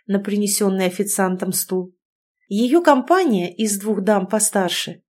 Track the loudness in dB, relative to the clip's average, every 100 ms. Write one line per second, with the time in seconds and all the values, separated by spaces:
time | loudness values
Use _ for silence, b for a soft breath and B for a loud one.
0 | -4 -2 0 -2 -2 0 0 0 -2 -2
1 | -4 -2 -2 -2 -4 -4 -4 -6 -6 _
2 | _ _ _ _ _ -2 2 4 6 4
3 | 4 2 4 2 0 -2 -4 -2 -4 -2
4 | 0 0 0 -2 0 0 0 -2 -8 -12
5 | _